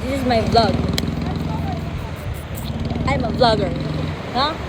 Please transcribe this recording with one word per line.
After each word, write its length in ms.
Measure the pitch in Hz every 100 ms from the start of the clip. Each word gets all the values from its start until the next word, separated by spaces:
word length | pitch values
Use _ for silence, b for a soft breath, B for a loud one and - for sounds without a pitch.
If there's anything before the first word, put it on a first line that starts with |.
| 233
This 160 | 269
is 20 |
my 140 | 254 240 208
vlog. 160 | 233 214 190 - - - - - - - 906 - - - - - - - - - - - - - - -
I'm 160 | 269 240
a 40 |
vlogger. 400 | 233 240 220 190 - - - - - - 240
Huh? 160 | 285 320